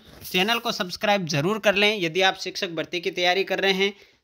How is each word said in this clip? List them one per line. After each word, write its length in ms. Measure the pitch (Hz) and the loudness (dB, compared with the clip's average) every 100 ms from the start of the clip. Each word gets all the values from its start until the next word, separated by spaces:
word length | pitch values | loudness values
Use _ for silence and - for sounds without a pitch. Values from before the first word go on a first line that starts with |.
| - - | -8 -18
चैनल 360 | - 185 185 175 | -4 -2 0 0
को 120 | 240 | -2
सब्सक्राइब 520 | - 180 - 214 202 165 | -4 -6 -2 0 0 0
जरूर 320 | 147 165 220 | 0 0 2
कर 160 | 214 190 | 2 4
लें 240 | 208 214 | 2 2
यदि 220 | 165 170 | -2 2
आप 120 | 190 190 | 2 0
शिक्षक 320 | 185 175 190 | -6 -6 -6
भर्ती 300 | 160 147 175 | -4 -4 -4
की 100 | 180 | -4
तैयारी 320 | 170 180 180 | 0 2 2
कर 160 | 185 185 | 0 0
रहे 140 | 196 190 | 2 2
हैं। 180 | 202 202 - _ | 0 -2 -14 _